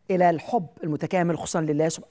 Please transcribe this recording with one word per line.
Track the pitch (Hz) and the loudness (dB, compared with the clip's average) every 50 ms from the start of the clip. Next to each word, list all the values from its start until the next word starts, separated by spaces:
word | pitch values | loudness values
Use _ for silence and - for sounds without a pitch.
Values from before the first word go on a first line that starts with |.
| _ - | _ -2
إلى | 190 175 180 175 | 2 4 4 4
الحب | 170 147 - - - 233 175 139 - - - | 4 2 -2 -2 -2 -2 -2 -4 -8 -8 -6
المتكامل | 160 151 143 - 147 - 185 175 170 165 151 | -4 -4 -4 -4 -2 0 0 2 0 0 -2
خصوصا | - - - 180 | -4 -4 -2 -2
لله | 160 156 151 143 156 165 | 0 0 0 2 0 0
سب-، | - - - - | -2 -4 -4 -2